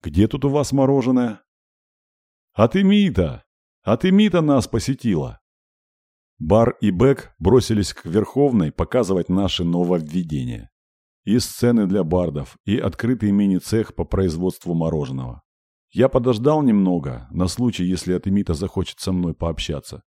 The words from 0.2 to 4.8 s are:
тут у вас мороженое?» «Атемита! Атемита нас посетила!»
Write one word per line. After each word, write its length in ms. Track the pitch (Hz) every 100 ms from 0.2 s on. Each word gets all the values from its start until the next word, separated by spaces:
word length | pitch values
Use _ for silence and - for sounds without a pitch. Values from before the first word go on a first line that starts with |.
| 104
тут 180 | 143 139
у 40 |
вас 220 | 143 135
мороженое?» 680 | 139 135 139 120 127 120 104 _ _ _ _ _ _ _ _ _ _ _
«Атемита! 880 | - 117 190 196 208 196 95 80 60 _ _ _ _
Атемита 580 | - 110 185 190 214 180
нас 260 | 151 139 107
посетила!» 720 | 113